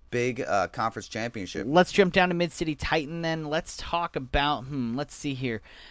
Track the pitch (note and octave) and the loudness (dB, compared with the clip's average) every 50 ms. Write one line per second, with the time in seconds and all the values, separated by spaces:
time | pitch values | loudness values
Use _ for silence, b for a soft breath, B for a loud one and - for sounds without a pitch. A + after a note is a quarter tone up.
0 | - - - B2 A#2+ B2+ B2 A2+ B2+ C2 F#2 G2+ F2+ F2 - - A2+ A2 - A2+ | -12 -4 -2 0 0 0 0 -2 -2 0 2 2 2 0 0 -2 -2 -2 -2 -4
1 | - - - A2 A2+ A#2+ - A2+ F#2 E2 - D#2 C#2 A#2+ D3 F3 F3+ - - - | -10 -8 -8 -6 -6 -6 -6 -8 -8 -6 -6 -6 -4 4 6 6 6 6 6 6
2 | G3 F#3 - G3 F3+ F3+ F3 E3+ F3 E3 - - F3 D#3+ D3+ - - - D3+ E3 | 4 6 6 4 4 4 2 0 0 -2 -2 -2 -4 -2 -2 -4 -2 0 0 0
3 | D3 C3+ E3 E3+ E3+ E3 D#3+ D#3+ D#3 D3 D3 D#3+ - - - - - - - E3+ | 0 -2 -4 -4 -2 -2 -2 -2 -2 -2 -2 -2 -2 -4 -8 -10 -6 -4 -2 -2
4 | E3+ E3 - D#3 C3 B2 - C#3+ C#3 D3 D3+ A#2 A#2 C3 D3 C#3 B2 A#2 A#2 C3 | -2 -2 -4 -6 -4 0 0 2 2 2 0 0 -4 -6 -4 -4 -2 -2 -2 -4
5 | D3 - - - - D3 C3+ B2+ C3 B2+ A2+ G#2 B B B B B B | -4 -6 -8 -6 -6 -6 -4 -2 -4 -4 -4 -4 B B B B B B